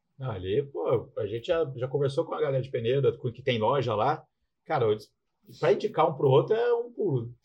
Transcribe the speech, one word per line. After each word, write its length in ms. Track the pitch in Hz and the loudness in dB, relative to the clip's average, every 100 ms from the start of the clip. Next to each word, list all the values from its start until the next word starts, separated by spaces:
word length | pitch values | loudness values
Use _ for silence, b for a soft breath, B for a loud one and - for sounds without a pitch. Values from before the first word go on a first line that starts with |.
| _ - | _ -12
Não, 120 | 131 | -8
ali, 300 | 95 92 117 | -6 -2 -2
pô, 460 | 143 - 151 117 - - | -2 -4 -2 -2 -2 -6
a 80 | 101 | -6
gente 220 | 117 175 | -4 -2
já, 240 | 165 151 113 | -2 -2 -4
já 100 | 123 | -4
conversou 380 | 143 139 139 175 | -2 -2 -2 -4
com 80 | 151 | -2
a 60 | |
galera 200 | 151 135 | -2 -2
de 80 | 113 | -2
Penedo, 480 | 127 113 139 123 - | -4 0 2 0 0
com 140 | 123 | -6
que 100 | - | -6
tem 160 | 131 117 | -2 0
loja 360 | 107 139 117 104 | 2 2 0 0
lá. 300 | 127 156 - _ _ _ - | 0 -2 -8 _ _ _ -4
Cara, 260 | 151 151 | 0 2
eles, 180 | 107 - _ _ _ - - | 0 -4 _ _ _ -20 -2
pra 140 | 151 | 2
indicar 380 | 208 208 - 165 | 2 0 2 0
um 60 | 160 | 2
pro 100 | 143 | 4
outro 240 | 135 - | 6 4
é 200 | 220 240 | 2 2
um 180 | 233 240 | 0 -2
pulo. 420 | - 202 131 117 - | -4 -2 -2 -4 -14